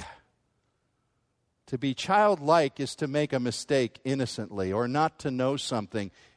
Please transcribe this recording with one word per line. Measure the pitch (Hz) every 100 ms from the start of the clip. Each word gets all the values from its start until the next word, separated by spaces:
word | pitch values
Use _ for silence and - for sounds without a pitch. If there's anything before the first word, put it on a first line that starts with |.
| - - _ _ _ _ _ _ _ _ _ _ _ _ _ _ _
To | 127
be | 135
childlike | 131 - 202 208 185 143 170 143 -
is | 135 -
to | 147
make | 147 151
a | 131
mistake | 120 - - 139 117 -
innocently | 131 135 123 - 107 101 92
or | 101 120
not | 143 156 -
to | 143
know | 127 127 139
something | - 120 101 113 98 - -